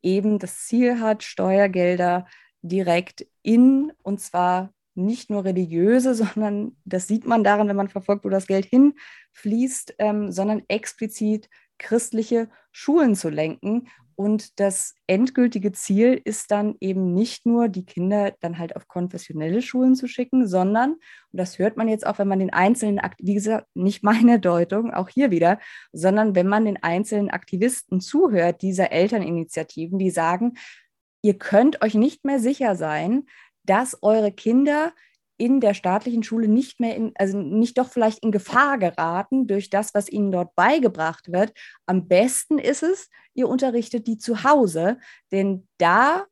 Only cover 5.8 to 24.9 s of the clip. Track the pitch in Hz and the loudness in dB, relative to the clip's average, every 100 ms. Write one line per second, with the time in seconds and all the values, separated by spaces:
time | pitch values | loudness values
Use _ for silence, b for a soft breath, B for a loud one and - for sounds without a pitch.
5.8 | 190 247 254 226 208 214 214 202 208 _ | 4 4 2 0 -2 -2 -4 -4 -8 _
6.8 | - 185 - 220 - 233 202 208 208 196 | -8 -6 -2 -4 0 2 2 2 2 0
7.8 | 196 196 185 202 196 190 190 196 190 254 | -4 -6 -4 -4 -2 -4 0 -2 2 4
8.8 | 285 285 - - _ _ 208 226 262 262 | 4 2 -20 -20 _ _ -4 -2 -2 -4
9.8 | - - 214 208 202 180 202 214 - 208 | -14 -4 -2 -2 -4 -4 -2 -2 -4 -6
10.8 | - - 220 - 214 214 _ b b _ | -6 -10 -10 -4 -2 -2 _ b b _
11.8 | - 233 240 226 220 233 226 b b - | -4 -2 -2 -6 -2 -2 -4 b b -8
12.8 | - 330 269 196 165 151 160 - 196 233 | 0 2 4 2 -2 -4 -4 -4 -4 -4
13.8 | 240 B B - 202 214 - - 196 190 | -6 B B -6 -2 -2 -4 -2 -2 -2
14.8 | - _ - 190 254 254 247 214 202 196 | -10 _ -2 0 0 2 0 0 -4 -6
15.8 | - 202 240 254 - 214 - 208 208 - | -2 2 4 2 -4 -10 -4 -2 -2 -4
16.8 | 190 190 185 180 233 - 240 233 233 185 | -4 -2 0 0 -2 -4 -2 0 0 -4
17.8 | 185 - 185 208 202 - 170 170 170 - | -10 -6 -2 0 -2 -4 -10 -8 -10 -12
18.8 | _ 180 180 175 - 156 156 208 247 254 | _ -8 -6 -8 -12 -8 -4 -4 -2 0
19.8 | 254 254 247 - 247 262 220 185 185 214 | 2 2 0 -8 0 0 2 2 2 2
20.8 | 269 320 B B B 185 180 - 202 214 | 0 -4 B B B -8 -8 -2 -2 0
21.8 | 226 214 - 208 196 190 190 175 190 240 | -2 -2 -4 -2 -2 0 0 2 2 2
22.8 | 208 202 185 - 180 202 214 220 _ - | 0 -2 -4 -6 -2 -2 -2 -4 _ -2
23.8 | 185 202 208 226 233 233 180 170 175 202 | -2 0 2 6 6 6 4 0 0 -2
24.8 | 226 | -2